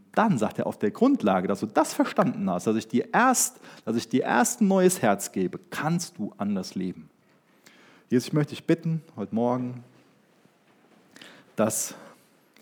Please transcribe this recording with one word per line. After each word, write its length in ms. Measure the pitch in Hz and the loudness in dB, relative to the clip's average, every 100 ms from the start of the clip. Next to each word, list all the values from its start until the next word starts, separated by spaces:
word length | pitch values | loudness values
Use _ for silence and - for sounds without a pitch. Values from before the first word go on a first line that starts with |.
| _ | _
dann 220 | - 220 139 | 0 2 2
sagt 220 | 107 - | -2 -4
er, 80 | - | -6
auf 120 | - | -2
der 120 | - | -4
Grundlage, 580 | - 254 285 - 95 95 | 2 2 4 2 2 0
dass 120 | 101 | -2
du 60 | 110 | -2
das 280 | 294 311 | 0 0
verstanden 540 | - 269 - 190 - 98 | 0 -2 0 0 0 -2
hast, 160 | 90 113 | -2 0
dass 100 | 110 | -2
ich 100 | - | 0
dir 220 | 120 - | -2 0
erst, 460 | 185 254 247 - - - - - | 2 4 2 -2 -6 -20 -14 -4
dass 100 | 117 | -4
ich 120 | - | 0
dir 160 | 127 | -2
erst 360 | - 240 240 - | 2 2 2 2
ein 80 | 196 | 2
neues 320 | 190 185 185 | 6 4 4
Herz 320 | 113 101 - | 2 2 -2
gebe, 260 | - 87 90 - | -2 -4 -4 -12
kannst 480 | - 147 170 - - | -6 -2 -2 -4 -8
du 140 | 104 - | -10 -6
anders 380 | 101 98 90 | -4 -4 -6
leben. 340 | 101 92 82 80 _ _ _ _ _ - _ - - - | -6 -6 -8 -16 _ _ _ _ _ -20 _ -20 -20 0
Jesus, 180 | 123 - | 0 2
ich 40 | |
möchte 160 | 151 147 | 0 -2
dich 140 | 110 | -4
bitten, 360 | - 165 165 160 - - | -2 0 0 -6 -6 -10
heute 180 | 98 | -6
Morgen, 480 | 110 120 127 123 123 - _ _ _ _ _ _ _ _ _ _ _ _ - - - _ - | -2 0 0 -4 -10 -16 _ _ _ _ _ _ _ _ _ _ _ _ -20 -20 -20 _ 0
dass 380 | 110 - - - - - _ _ _ _ | 0 0 -6 -10 -20 -20 _ _ _ _